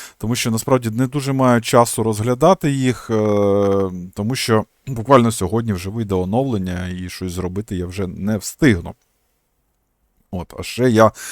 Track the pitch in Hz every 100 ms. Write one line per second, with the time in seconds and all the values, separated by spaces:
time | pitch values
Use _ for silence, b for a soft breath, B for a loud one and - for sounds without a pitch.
0 | B - 110 120 120 110 - 131 113 113
1 | 131 147 135 135 127 117 - 123 120 -
2 | 110 104 120 123 165 185 147 139 127 113
3 | - 110 107 104 101 101 101 98 95 92
4 | 90 - 107 131 - 110 - _ - 117
5 | 110 131 117 - 90 113 117 90 98 117
6 | 101 92 92 117 139 104 92 90 90 90
7 | 90 - 92 90 90 95 - 90 87 92
8 | 92 - 98 104 - - 147 87 85 -
9 | _ _ _ _ _ _ _ _ _ _
10 | _ _ _ 90 - - - - 127 110
11 | 110 B B